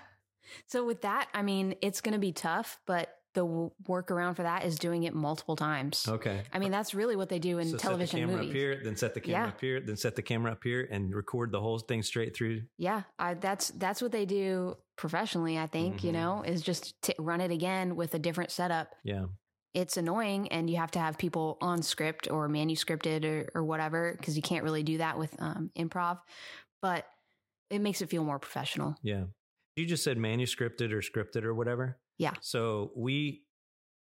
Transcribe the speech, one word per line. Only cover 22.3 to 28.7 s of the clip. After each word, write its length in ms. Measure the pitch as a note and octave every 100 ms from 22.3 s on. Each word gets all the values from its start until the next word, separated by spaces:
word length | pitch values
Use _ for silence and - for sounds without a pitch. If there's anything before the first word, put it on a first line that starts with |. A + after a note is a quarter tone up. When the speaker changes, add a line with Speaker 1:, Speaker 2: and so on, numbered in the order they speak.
Speaker 1:
or 180 | D#3 D3
manuscripted 800 | D3+ D#3 D#3+ - D#3+ E3 D#3 D#3
or, 240 | D#3 -
or 100 | E3
whatever, 520 | D#3+ D#3+ D#3 E3 E3+ F3
'cause 120 | - D3+
you 60 |
can't 220 | - E3+
really 180 | D#3+ D#3
do 140 | D3+ D#3+
that 200 | D#3+ -
with, 180 | D#3 -
um, 280 | D#3+ D#3 E3 -
improv, 420 | E3 F3+ F3 F3+ - - - - - _
but 260 | F#3+ E3+ - - _ _ _ _ _
it 120 | G3+
makes 200 | G#3 F#3
it 80 | F3
feel 160 | E3+
more 140 | D3+ C#3
professional. 580 | - - C#3